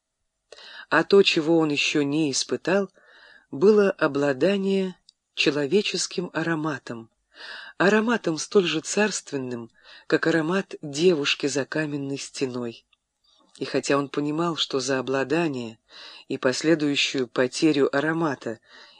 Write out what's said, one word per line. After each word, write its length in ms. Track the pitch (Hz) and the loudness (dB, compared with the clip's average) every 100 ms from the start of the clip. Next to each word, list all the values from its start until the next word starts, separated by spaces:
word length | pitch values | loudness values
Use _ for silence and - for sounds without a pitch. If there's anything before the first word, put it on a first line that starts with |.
| _ _ _ _ _ - - - - | _ _ _ _ _ -20 -20 -18 0
А 140 | 151 | 0
то, 220 | 160 202 | 6 6
чего 340 | 196 170 151 165 | 6 4 2 4
он 120 | 156 | 4
ещё 320 | 143 - 156 | 0 0 0
не 280 | 143 151 151 | 0 0 0
испытал, 640 | 127 - 127 - 196 196 _ _ - - - - | -2 -4 -4 0 0 0 _ _ -20 -20 -20 -12
было 400 | 139 190 214 196 | 2 6 6 4
обладание 1040 | - 156 139 143 131 165 202 196 196 190 - _ _ _ | 2 0 0 0 2 2 2 0 0 -2 -6 _ _ _
человеческим 960 | - 160 143 139 196 - 180 - - 180 | -2 0 0 2 2 2 -4 -6 -6 -6
ароматом, 800 | 165 165 160 156 135 - 117 113 _ _ - - - - - | -4 -4 -2 -4 -6 -10 -12 -12 _ _ -20 -16 -16 -12 0
ароматом 640 | 170 214 220 226 - 156 | 2 4 2 -2 -2 -6
столь 280 | - 208 175 | 0 2 2
же 120 | 156 | -2
царственным, 880 | - 196 208 185 - 143 127 120 113 _ - - - | -4 0 0 -2 -6 -8 -6 -8 -12 _ -20 -16 -2
как 220 | 151 160 | 0 2
аромат 480 | 160 156 190 190 - | 0 0 -2 -4 -10
девушки 680 | 151 139 180 160 143 - 147 | -10 2 2 2 0 -2 -2
за 160 | 135 | -2
каменной 540 | 127 156 156 143 139 139 | -2 -4 -4 -4 -6 -8
стеной. 680 | - - 135 123 120 117 _ _ _ _ _ _ _ - | -8 -6 -4 -4 -8 -10 _ _ _ _ _ _ _ -12
И 60 | |
хотя 340 | 135 135 - 139 | -4 -2 0 0
он 100 | 139 | 0
понимал, 480 | - 147 151 170 151 | -2 -2 -2 -2 -2
что 240 | - 135 | -4 -4
за 180 | 127 131 | -2 -2
обладание 800 | 123 135 131 160 170 131 117 113 _ - - - - | -2 -2 0 0 0 -4 -8 -12 _ -20 -20 -18 -10
и 100 | 131 | -2
последующую 880 | 131 127 156 165 147 139 - 139 123 | 0 0 2 2 2 0 0 -2 -2
потерю 680 | - 127 - 160 143 131 | 0 -2 2 2 4 2
аромата 640 | 139 151 165 165 131 117 107 _ - - | 2 -2 0 -2 -2 -8 -10 _ -20 -20